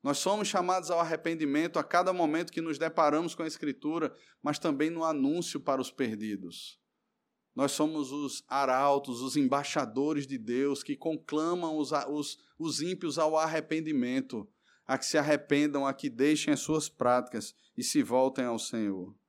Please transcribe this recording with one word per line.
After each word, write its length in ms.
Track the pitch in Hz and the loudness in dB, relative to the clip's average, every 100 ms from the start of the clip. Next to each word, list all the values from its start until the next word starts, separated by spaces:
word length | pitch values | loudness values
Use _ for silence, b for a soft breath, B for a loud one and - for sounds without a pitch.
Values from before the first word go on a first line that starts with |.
nós 160 | 135 143 | 0 0
somos 300 | 185 208 208 | 2 0 2
chamados 420 | 196 175 185 165 | 0 2 0 2
ao 100 | 170 | 0
arrependimento 760 | 165 160 165 165 151 147 165 165 | 2 0 -2 -2 0 2 2 0
a 60 | |
cada 280 | 143 175 185 | 2 4 4
momento 400 | 180 160 160 175 | 2 2 2 -2
que 80 | - | -4
nos 180 | 165 139 | -4 -2
deparamos 560 | 160 160 151 151 170 | -2 4 4 4 0
com 80 | - | -4
a 40 | 160 | -8
Escritura, 680 | 156 151 131 147 165 156 B B B | -4 -6 -4 -4 -2 -4 B B B
mas 160 | 147 147 | -4 0
também 320 | 170 139 156 | 0 0 0
no 140 | 165 | 0
anúncio 560 | 160 151 135 165 170 147 | -2 2 2 0 -2 -6
para 200 | 143 135 | -2 -2
os 100 | 127 | -2
perdidos. 920 | - 127 107 107 101 90 82 - - _ _ _ _ _ _ _ | -2 -4 -2 -6 -6 -8 -14 -16 -20 _ _ _ _ _ _ _
Nós 180 | - 139 | -2 -2
somos 400 | 139 156 156 135 | 0 -2 -2 -6
os 320 | 143 143 - _ | -4 -6 -8 _
arautos, 760 | 135 135 127 143 139 139 120 | 0 2 4 4 2 0 -6
os 160 | 131 123 | -2 2
embaixadores 880 | 135 135 - - 110 117 143 151 135 | 2 2 0 -2 -2 0 0 0 -4
de 120 | 135 | -8
Deus 440 | 110 120 143 139 | -2 0 0 -2
que 120 | - | -4
conclamam 800 | 143 165 156 - 151 160 175 165 156 | -4 -4 -6 -4 -2 0 -2 -2 -2
os, 140 | 147 147 135 | -2 -2 -2
os, 300 | 147 147 - b b | -6 -6 -10 b b
os 240 | 160 131 | -6 -4
ímpios 380 | 165 185 165 143 | -4 -4 -4 0
ao 180 | 156 156 | 2 2
arrependimento, 1120 | 160 160 156 156 156 143 123 131 131 113 98 b b b - | 2 -2 -2 -4 -2 -2 0 -2 -4 -8 -10 b b b -4
a 100 | 131 | -2
que 80 | |
se 140 | - 160 | 2 0
arrependam, 680 | 143 147 - 143 147 143 | 2 0 4 2 4 2
a 80 | 135 | -2
que 160 | 135 139 | -2 -6
deixem 460 | 117 143 151 - | 2 4 4 2
as 60 | 139 | 0
suas 280 | - 156 147 | 0 -2 -2
práticas 680 | _ 123 123 123 - - b b - | _ 4 4 2 -8 -10 b b -8
e 60 | |
se 200 | 123 151 | 0 0
voltem 420 | 110 123 131 131 | 2 4 2 2
ao 140 | 123 117 | -4 -4
Senhor. 560 | - 113 104 95 92 - | -4 -4 -2 -4 -8 -14